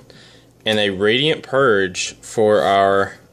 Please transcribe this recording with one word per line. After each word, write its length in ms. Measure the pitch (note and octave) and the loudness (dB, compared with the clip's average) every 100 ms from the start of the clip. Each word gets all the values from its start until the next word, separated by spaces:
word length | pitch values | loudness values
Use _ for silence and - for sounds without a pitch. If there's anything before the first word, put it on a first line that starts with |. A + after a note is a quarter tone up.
| - - - - _ _ A2 | -14 -20 -20 -20 _ _ -4
and 140 | G#2+ | -2
a 100 | G#2 | -2
Radiant 540 | F#2+ G#2 B2 D3+ D#3 | 0 0 0 0 -4
Purge 720 | - C3 C3+ G2+ F#2 F#2 - - | -4 0 2 2 -2 -6 -10 -12
for 460 | - - G#2+ G#2 | -8 -2 2 2
our 580 | D2+ G2 G2 G2 G2 - - | 2 2 2 2 -2 -8 -20